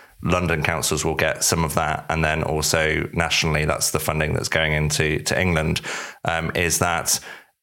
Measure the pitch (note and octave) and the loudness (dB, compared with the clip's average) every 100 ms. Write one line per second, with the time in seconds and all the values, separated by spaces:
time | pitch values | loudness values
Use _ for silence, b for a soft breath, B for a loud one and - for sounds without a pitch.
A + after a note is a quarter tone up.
0 | B B D2 F2+ F2 E2 D2+ D#2+ C#2+ D#2 | B B 0 2 2 0 0 -2 0 0
1 | E2 D2+ D#2 C2 - E2 D#2+ E2 D#2 D#2 | 0 0 0 0 0 2 0 0 0 -2
2 | - D#2+ D#2 D#2 - D#2 D2+ E2 D#2 D#2 | -2 0 2 0 0 0 0 2 2 0
3 | - E2+ E2 - E2 D2+ D#2 D2+ - - | -2 -2 0 2 2 2 0 0 -2 -2
4 | - D#2 D2+ E2 - E2 D#2 D2+ D2+ - | -2 0 0 0 0 0 2 2 2 2
5 | D#2 D2+ - - F#2 D#2+ D#2 - B B | 2 0 0 0 2 2 2 -2 B B
6 | B B - E2 D#2+ E2 E2+ - F2 E2+ | B B -2 -2 -2 0 0 2 2 0
7 | - - B B B _ | 0 -4 B B B _